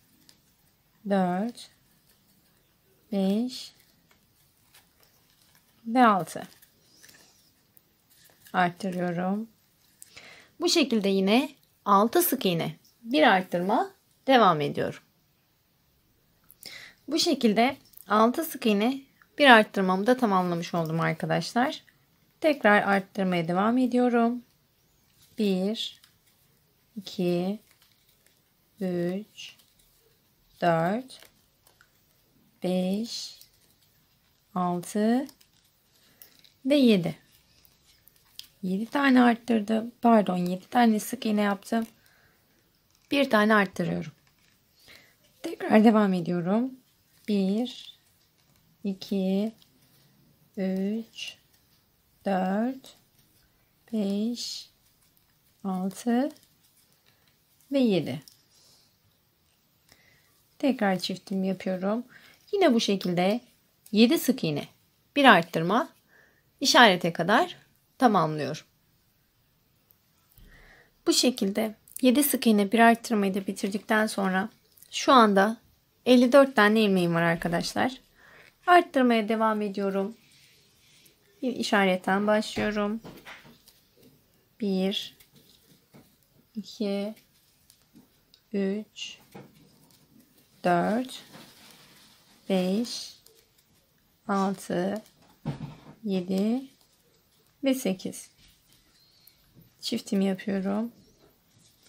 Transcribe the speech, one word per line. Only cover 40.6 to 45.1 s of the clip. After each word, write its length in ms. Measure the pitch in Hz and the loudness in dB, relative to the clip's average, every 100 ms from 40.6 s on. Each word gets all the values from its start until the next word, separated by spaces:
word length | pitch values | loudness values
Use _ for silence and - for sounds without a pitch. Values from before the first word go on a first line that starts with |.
| - | -4
tane 320 | 247 233 214 | 2 2 2
sık 260 | - 240 220 | -4 -6 -2
iğne 160 | 208 | 0
yaptım. 440 | 208 196 - 226 226 _ _ _ _ _ _ _ _ _ _ _ - | 0 -2 -4 -6 -6 _ _ _ _ _ _ _ _ _ _ _ -4
Bir 200 | 285 269 | 0 2
tane 240 | 214 214 | 2 4
arttırıyorum. 580 | 214 190 - 170 175 151 _ _ _ _ _ _ _ - - _ | 4 2 -2 -4 -4 -8 _ _ _ _ _ _ _ -20 -20 _